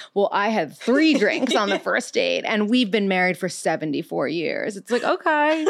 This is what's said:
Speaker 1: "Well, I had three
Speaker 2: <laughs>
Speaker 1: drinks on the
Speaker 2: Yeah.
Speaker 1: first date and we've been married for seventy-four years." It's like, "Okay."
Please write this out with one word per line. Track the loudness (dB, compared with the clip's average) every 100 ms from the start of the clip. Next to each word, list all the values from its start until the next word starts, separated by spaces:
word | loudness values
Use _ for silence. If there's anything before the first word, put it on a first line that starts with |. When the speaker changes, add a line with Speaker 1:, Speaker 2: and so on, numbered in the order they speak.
| -6
Speaker 1:
"Well, | 0 0
I | 2 0
had | 0 -2 -4
three | 0 4 4
Speaker 2:
<laughs> | 4
Speaker 1:
drinks | 2 2 0 0
on | 0
the | 0
Speaker 2:
Yeah. |
Speaker 1:
first | -2 -4 -2
date | 0 0 0 0
and | 0 2
we've | 2 2
been | 2 2
married | 2 0 0
for | -4
seventy-four | -4 -2 -2 -2 -6 -6 -4 -4
years." | -2 -4 -4 -6 -8
It's | -4
like, | -2
"Okay." | 0 0 0 2 2 2 0